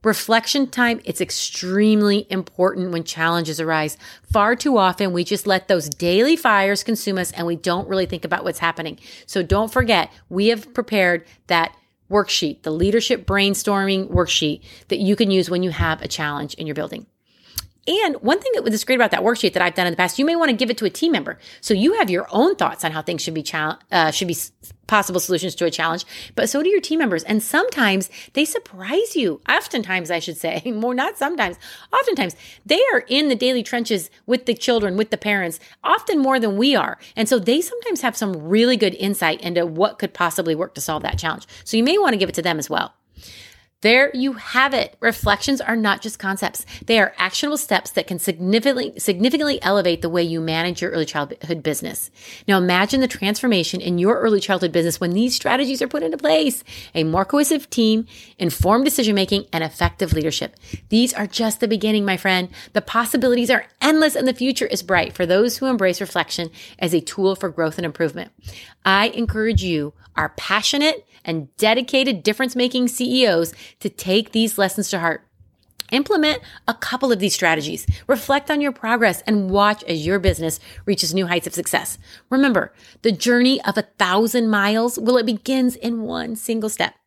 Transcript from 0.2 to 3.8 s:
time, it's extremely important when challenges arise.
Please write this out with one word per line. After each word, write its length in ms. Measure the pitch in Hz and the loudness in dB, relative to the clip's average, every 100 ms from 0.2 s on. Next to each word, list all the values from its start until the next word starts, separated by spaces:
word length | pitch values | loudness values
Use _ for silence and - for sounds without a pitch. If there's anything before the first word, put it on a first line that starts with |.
| - 226 - 285 262 | 2 0 2 -2 -2
time, 340 | - 240 233 - | 0 0 0 -6
it's 160 | - | -6
extremely 1040 | 190 - - - 185 190 214 214 208 202 202 | -6 -4 -8 -8 -2 2 4 4 4 2 0
important 600 | 190 - - 180 190 180 | -6 -6 0 0 0 -4
when 120 | 170 | -4
challenges 560 | 165 165 165 170 160 156 | -6 -2 0 0 -2 -4
arise. 380 | 160 156 | 0 0